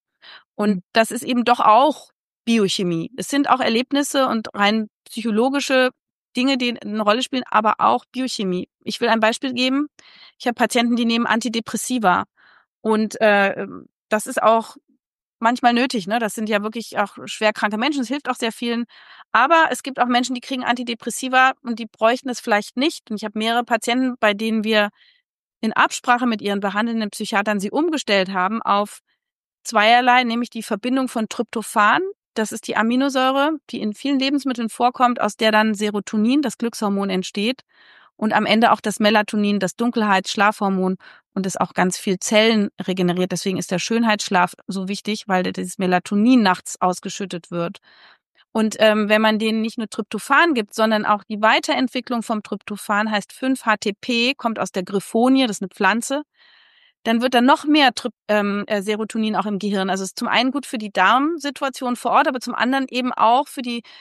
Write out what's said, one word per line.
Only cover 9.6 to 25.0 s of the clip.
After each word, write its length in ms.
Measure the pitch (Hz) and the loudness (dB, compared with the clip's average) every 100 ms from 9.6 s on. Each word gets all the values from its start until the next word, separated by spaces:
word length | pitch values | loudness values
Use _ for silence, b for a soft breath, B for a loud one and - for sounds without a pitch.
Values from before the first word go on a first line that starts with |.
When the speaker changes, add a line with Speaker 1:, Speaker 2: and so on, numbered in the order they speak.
| 254 269 302 _ B B B B | 0 0 -4 _ B B B B
Speaker 1:
Ich 80 | 247 | -6
habe 80 | |
Patienten, 420 | 233 220 247 233 233 | -2 0 0 0 0
die 100 | 233 | 0
nehmen 200 | 233 233 | 0 0
Antidepressiva. 960 | 226 240 226 226 220 - 254 202 175 - b b b b _ | 0 -2 -6 -6 -8 -4 0 2 2 -2 b b b b _
Und, 400 | 214 214 220 - | -2 0 0 0
äh, 460 | 220 202 196 - 196 90 - _ - | 2 4 2 -2 -10 -12 -20 _ -4
das 180 | 214 - | -4 -4
ist 160 | 262 | 0
auch 340 | 214 226 220 - _ _ _ _ _ - | 2 2 0 -16 _ _ _ _ _ -4
manchmal 340 | 226 240 240 | -2 2 2
nötig, 340 | 240 254 240 175 | 2 0 -2 -4
ne? 120 | 226 | -2
Das 160 | 220 | -4
sind 140 | 233 214 | -6 -2
ja 140 | 208 | -2
wirklich 360 | 214 226 214 - | -2 -8 -8 -4
auch 180 | 202 - 208 | -4 -6 -14
schwer 260 | - 214 | -2 0
kranke 260 | 214 214 214 | 0 -2 0
Menschen. 240 | 262 285 | -2 -2
Es 60 | 240 | -4
hilft 200 | 285 262 | -6 -6
auch 60 | |
sehr 180 | 247 226 | -4 -4
vielen. 320 | - 240 233 233 B B B B | -4 -4 -4 -6 B B B B
Aber 340 | 214 262 330 320 | 2 4 4 4
es 120 | - | 0
gibt 160 | - 262 | -6 -2
auch 80 | 247 | 2
Menschen, 280 | 247 247 | 2 0
die 60 | 254 | -4
kriegen 240 | - 269 | -6 -6
Antidepressiva 880 | 247 247 240 233 - - 262 254 262 262 | -2 -2 -4 -8 -8 -6 0 4 4 2
und 160 | 247 226 | -8 -8
die 80 | 226 | -10
bräuchten 420 | - 220 254 262 | 0 0 0 -4
es 120 | 240 | -8
vielleicht 360 | - 208 214 - | 0 -2 -2 -2
nicht. 340 | 294 - - | -2 -4 -10
Und 60 | 208 | -8
ich 80 | |
habe 140 | 214 214 | -8 -4
mehrere 260 | 220 233 | -2 -2
Patienten, 520 | 240 233 - 247 262 247 | 0 -2 0 0 -2 0
bei 140 | 214 | 0
denen 280 | 202 220 220 | 0 -2 -2
wir 280 | 208 220 208 b | 2 2 2 b